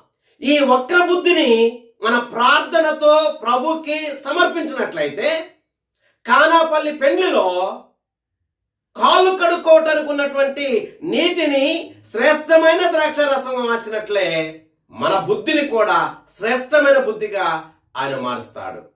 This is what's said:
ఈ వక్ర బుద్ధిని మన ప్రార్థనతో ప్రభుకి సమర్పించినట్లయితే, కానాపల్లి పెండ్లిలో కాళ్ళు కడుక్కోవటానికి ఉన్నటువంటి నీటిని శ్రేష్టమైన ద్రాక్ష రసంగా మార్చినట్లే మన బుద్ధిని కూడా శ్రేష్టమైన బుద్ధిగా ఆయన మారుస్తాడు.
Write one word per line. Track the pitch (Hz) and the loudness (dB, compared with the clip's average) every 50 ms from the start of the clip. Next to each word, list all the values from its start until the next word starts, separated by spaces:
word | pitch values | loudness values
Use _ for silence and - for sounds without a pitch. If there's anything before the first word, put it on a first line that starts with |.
| _ _ _ _ _ _ _ - | _ _ _ _ _ _ _ -6
ఈ | - 277 294 294 | -2 0 2 2
వక్ర | 277 254 254 247 - - 349 349 349 | 4 2 2 2 0 0 2 2 2
బుద్ధిని | 349 359 359 - 349 339 320 277 240 226 226 233 233 - - - _ _ - 202 | 2 0 0 2 2 2 2 2 2 4 4 2 0 0 -4 -18 _ _ -6 -4
మన | 226 247 247 | -2 -2 -2
ప్రార్థనతో | - - 202 - - 302 294 302 302 294 330 320 320 302 - - 302 302 302 311 311 294 302 - | -2 -4 -4 0 2 4 4 2 0 0 0 0 2 0 0 2 4 4 4 4 2 0 -2 -4
ప్రభుకి | 220 233 247 262 285 320 320 320 311 294 302 311 311 294 269 - - | -4 -2 -2 0 0 -2 -4 -4 -4 -6 -6 -6 -6 -8 -10 -10 -8
సమర్పించినట్లయితే, | 269 294 254 - - - 320 285 - 269 240 208 - - 160 147 143 143 - 247 302 320 320 330 - _ _ _ _ _ _ _ _ _ _ _ _ _ _ - | -4 0 0 0 0 0 -4 -6 -6 -6 -6 -6 -6 -4 -6 -6 -6 -4 -4 -4 -2 -2 -4 -8 -12 _ _ _ _ _ _ _ _ _ _ _ _ _ _ -4
కానాపల్లి | 233 254 277 311 320 330 330 320 311 302 302 302 294 - | 0 2 4 4 6 4 4 4 2 0 -2 -2 -2 -4
పెండ్లిలో | - 269 302 349 359 370 330 294 214 185 185 180 180 185 - 160 151 - _ _ _ _ _ _ _ _ _ _ _ _ _ _ _ _ _ _ _ _ _ - | 0 0 0 2 2 0 0 2 0 0 0 -2 -2 -4 -4 -6 -10 -18 _ _ _ _ _ _ _ _ _ _ _ _ _ _ _ _ _ _ _ _ _ -6
కాళ్ళు | - 240 294 339 359 370 381 381 | 0 2 4 4 4 4 2 2
కడుక్కోవటానికి | 359 349 339 349 339 - 330 320 320 320 311 302 302 302 294 | 0 0 0 0 0 2 4 4 4 4 2 -2 -2 -2 -4
ఉన్నటువంటి | 294 285 285 277 277 277 277 277 277 285 285 269 240 208 - - - - 147 | -4 -2 -4 -2 -2 -2 -2 -2 -2 -4 -4 -2 -2 -4 -4 -6 -14 -12 -8
నీటిని | 170 220 262 339 349 349 349 311 285 277 269 269 320 330 330 - - - - - - | -4 -2 0 0 0 0 0 -2 0 0 0 0 0 -2 -4 -6 -10 -16 -20 -18 -10
శ్రేష్టమైన | - 220 262 302 294 302 - - 330 320 320 320 339 359 359 339 | -4 0 2 2 2 0 2 4 4 6 6 6 4 4 2 0
ద్రాక్ష | 330 311 302 294 - 294 | 0 0 0 0 0 0
రసంగా | 294 277 277 262 254 269 254 247 240 | 0 0 0 -2 -2 -4 -4 -4 -2
మార్చినట్లే | 233 233 226 - 214 220 214 214 208 202 196 180 160 165 160 160 156 - - _ _ _ _ _ _ | -2 -4 -4 -4 -6 -8 -8 -6 -4 -2 -2 -2 0 -2 -4 -4 -6 -8 -16 _ _ _ _ _ _
మన | 92 113 139 165 196 190 | -10 -4 -2 0 0 0
బుద్ధిని | 160 180 214 214 - 311 311 294 277 | 0 -2 -2 -2 -2 -2 0 0 0
కూడా | - 226 220 202 180 175 165 151 - - - _ _ - | 0 0 0 2 2 2 0 0 -2 -6 -12 _ _ -14
శ్రేష్టమైన | - 202 226 254 247 254 - 302 294 277 277 277 | -8 -4 -2 -2 -2 -2 0 2 4 6 6 4
బుద్ధిగా | 269 - 214 214 - 208 208 202 190 185 165 160 160 160 - _ _ _ _ - | 4 2 0 -4 -6 -6 -6 -4 -2 -2 -2 -2 -4 -8 -12 _ _ _ _ -10
ఆయన | 131 139 139 135 127 | -8 -6 -6 -6 -6
మారుస్తాడు. | 123 123 123 117 110 - - 101 95 90 87 87 - - _ | -6 -6 -8 -8 -10 -14 -14 -14 -12 -12 -14 -14 -18 -20 _